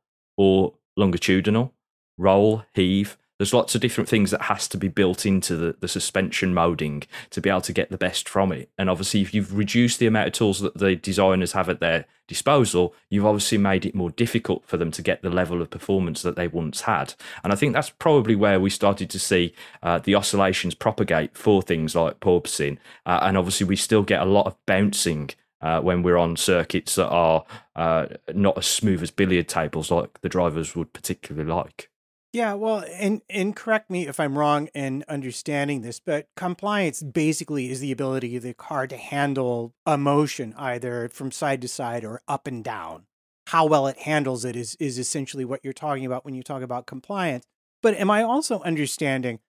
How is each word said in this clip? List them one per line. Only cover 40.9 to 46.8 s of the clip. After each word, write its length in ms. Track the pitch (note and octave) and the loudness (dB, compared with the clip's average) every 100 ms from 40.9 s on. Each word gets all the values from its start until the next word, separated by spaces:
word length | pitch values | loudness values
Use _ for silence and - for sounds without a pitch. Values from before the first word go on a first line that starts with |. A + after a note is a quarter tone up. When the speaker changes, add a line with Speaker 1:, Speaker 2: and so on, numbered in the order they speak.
| A#2+ A#2 | -6 -8
Speaker 2:
from 220 | - C3 | -8 -10
side 320 | - D3 C3+ | -4 -2 -2
to 60 | B2 | -6
side 360 | - B2 A#2 | -8 -6 -6
or 160 | A2 A2+ - | -8 -12 -8
up 180 | C#3 D3 | -8 -6
and 160 | A#2+ | -10
down. 420 | A#2 G#2+ E2 D#2+ _ _ _ _ - | -8 -10 -12 -16 _ _ _ _ -2
How 180 | E3 | 2
well 220 | D#3+ D3+ C3+ | 4 4 2
it 140 | C3+ | -2
handles 440 | D3+ D#3 C3+ B2+ | -2 0 0 -2
it 100 | B2 | -6
is, 220 | A#2 A2+ - | -8 -10 -6
is 200 | D3 B2 | -6 -4
essentially 480 | B2 D3 C3+ C#3 B2 | -6 -6 -6 -8 -8
what 140 | C3 | -8
you're 80 | C3+ | -8
talking 320 | C3 D3+ C#3 | -8 -6 -4
about 220 | C3 B2+ D3 | -4 -6 -8
when 80 | |
you 80 | C3 | -12
talk 180 | - C#3 | -10 -10
about 240 | B2+ B2 | -8 -8